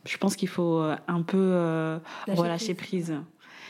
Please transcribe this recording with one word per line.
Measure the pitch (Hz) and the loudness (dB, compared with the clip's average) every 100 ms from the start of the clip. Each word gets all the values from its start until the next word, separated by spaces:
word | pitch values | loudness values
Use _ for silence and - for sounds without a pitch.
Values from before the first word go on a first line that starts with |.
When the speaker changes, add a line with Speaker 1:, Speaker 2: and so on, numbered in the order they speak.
| - | -10
Speaker 1:
Je | - | 0
pense | 196 | 0
qu'il | 190 185 | 0 -2
faut, | - 170 160 | 0 2 2
euh, | 156 143 - | 2 -2 -2
un | 175 | -2
peu, | 165 190 | 2 4
euh, | 190 180 170 160 160 160 160 - - | 4 4 2 0 -2 -4 -8 -12 -2
Speaker 2:
Lâcher | 180 | 2
Speaker 1:
relâcher | 170 170 220 | 2 0 -4
Speaker 2:
prise. | 185 - 185 170 | -6 -4 -4 -2
Speaker 1:
prise. | 151 165 _ - - | -4 -8 _ -20 -20